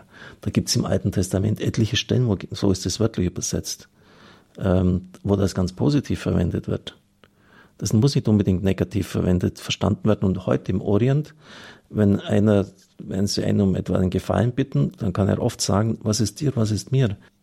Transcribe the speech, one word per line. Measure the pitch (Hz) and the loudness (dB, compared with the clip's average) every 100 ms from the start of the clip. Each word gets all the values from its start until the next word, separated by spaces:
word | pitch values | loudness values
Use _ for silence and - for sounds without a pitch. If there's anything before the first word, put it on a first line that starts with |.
| - - - - | -12 -20 -20 -10
Da | - | -2
gibt's | - - | -2 0
im | - | 0
Alten | - 98 101 | 0 0 0
Testament | 98 90 95 104 - | -2 0 0 0 0
etliche | - 117 110 113 | -2 0 0 0
Stellen, | - 113 123 | 0 0 2
wo, | 95 - | 0 -4
so | - 104 | -2 0
ist | 92 92 | 0 -2
es | - | -2
wörtlich | 107 - 90 | -4 0 -2
übersetzt, | - - - - - - _ _ - - - _ - | -2 -6 -4 -6 -12 -16 _ _ -20 -20 -20 _ -6
ähm, | 98 90 92 90 - - | 0 2 2 0 -4 -8
wo | - 101 | 0 2
das | 98 | 2
ganz | - 90 | 0 -4
positiv | - 127 147 - 98 | 0 0 0 -2 -4
verwendet | - 90 87 104 - | -2 0 0 -2 -4
wird. | 101 - - _ _ _ _ _ - - - | -8 -8 -20 _ _ _ _ _ -20 -20 -8
Das | 113 | 0
muss | 107 135 | 2 2
nicht | 139 - | 2 2
unbedingt | 107 95 92 | 2 4 2
negativ | 95 95 - 98 - | 2 0 -2 -4 -4
verwendet, | - 90 90 92 - | -2 0 2 0 -4
verstanden | - - 95 101 110 | -8 -2 -2 0 0
werden. | 104 | 0
Und | 95 92 - | 0 -2 -2
heute | 65 - | -2 -2
im | 92 | -4
Orient, | - 101 120 139 143 - - - - - - | 0 0 2 0 -2 -12 -20 -20 -20 -20 -8
wenn | - 101 98 | 0 2 2
einer, | - 104 107 101 92 - _ - | 2 2 4 4 2 -6 _ -18
wenn | 104 95 101 | -8 -4 -2
sie | - | -2
einen | - 104 | 0 2
um | 98 | 2
etwa | - - 92 | 2 0 0
einen | 92 | 2
Gefallen | 92 - 95 117 | 0 0 0 2
bitten, | 123 131 143 143 - | 0 -2 0 -2 -2
dann | 107 | -4
kann | 90 98 | 0 2
er | 101 | 2
oft | 120 - | 0 -2
sagen, | - 98 113 - | 0 2 0 -2
„Was | 107 107 | -2 0
ist | 107 - | 0 -2
dir, | 143 | -2
was | 123 107 | 0 0
ist | 104 - | 0 -2
mir?“ | 131 123 101 - _ | 0 0 -2 -14 _